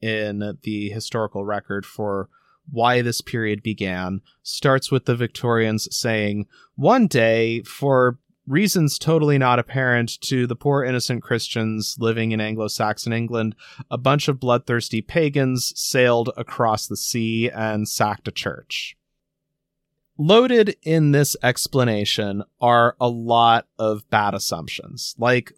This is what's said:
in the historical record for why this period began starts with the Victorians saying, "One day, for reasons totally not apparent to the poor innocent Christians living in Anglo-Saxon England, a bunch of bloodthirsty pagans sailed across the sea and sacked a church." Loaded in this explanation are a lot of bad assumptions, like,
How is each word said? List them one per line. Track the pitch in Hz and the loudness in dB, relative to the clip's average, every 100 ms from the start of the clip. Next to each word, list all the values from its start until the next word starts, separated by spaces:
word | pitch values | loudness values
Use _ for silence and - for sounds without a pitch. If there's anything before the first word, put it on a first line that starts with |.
in | 110 110 104 104 104 92 | -6 -4 -4 -4 -6 -8
the | - 107 104 | -8 -6 -6
historical | 110 - 117 107 101 101 | -8 -6 -4 -4 -4 -6
record | 104 - 101 95 | -6 -4 -8 -8
for | - 104 98 95 _ _ _ - | -8 -4 -4 -6 _ _ _ -10
why | 113 117 123 | 0 2 2
this | 120 113 | 0 -4
period | - 120 110 104 | -6 -4 -2 -2
began | 113 101 95 90 92 98 - _ | -4 -4 -4 -4 -4 -6 -10 _
starts | - - 143 135 - | -12 -2 2 2 2
with | 135 - | -2 0
the | 120 | -2
Victorians | 120 - 120 117 110 110 - - | -2 -4 0 2 2 0 -4 -4
saying, | 120 110 104 104 101 _ _ - | -2 0 -2 -4 -8 _ _ -2
"One | 147 254 208 | 2 4 4
day, | 131 113 113 113 117 | 4 4 4 2 0
for | - - 139 131 127 123 _ _ - | -6 -4 2 4 4 0 _ _ -2
reasons | 135 208 185 151 - | 0 2 2 0 0
totally | - 160 151 143 | 0 2 4 4
not | 127 123 | 4 2
apparent | - 135 127 120 117 - | 0 -2 2 2 0 -6
to | - 131 123 | -4 -2 -2
the | 120 | -2
poor | 143 143 | 0 0
innocent | 127 127 - 120 | 0 -2 -2 -4
Christians | - 117 - 117 110 110 107 - | -2 -4 -2 -4 -2 -4 -6 -2
living | 113 113 113 | -2 0 -2
in | 110 | -2
Anglo-Saxon | 107 110 107 - 107 107 117 | -4 -4 -4 -2 -2 -2 -4
England, | 113 117 120 113 - - - - | -4 -2 -2 -4 -6 -16 -20 -10
a | 127 | -2
bunch | 131 143 - | 0 2 0
of | 135 | -2
bloodthirsty | 123 120 - 117 - 113 | 0 0 0 -4 -2 -6
pagans | - 170 151 143 135 127 - - | -2 0 0 0 0 -2 -4 -6
sailed | - 135 123 117 117 - | -2 2 4 4 0 -6
across | - - 117 107 - | -10 -2 0 0 -4
the | 104 | -8
sea | - 120 113 113 117 | -6 -4 -2 -2 -2
and | 107 110 107 107 | -2 -4 -2 -4
sacked | - 107 101 - | -2 -2 -2 -8
a | |
church." | - 98 71 - - - - _ _ _ _ _ _ _ _ _ _ _ - | -8 -8 -8 -10 -10 -10 -16 _ _ _ _ _ _ _ _ _ _ _ -4
Loaded | 151 220 254 240 208 - | 4 6 6 4 4 0
in | 160 160 147 | 0 4 6
this | 143 143 - | 4 2 0
explanation | 123 127 - 135 120 107 104 - 104 98 - _ | -2 0 -2 0 2 0 -2 -2 -4 -6 -8 _
are | 123 120 120 - | 4 4 4 2
a | 123 | -2
lot | 117 117 117 117 117 - - | -2 2 4 6 4 0 -4
of | 110 107 - | -2 -2 -2
bad | 107 104 | 0 0
assumptions, | 98 - 85 78 - - - - - | -2 -4 -6 -8 -12 -14 -12 -12 -4
like, | 117 123 - | 0 0 -2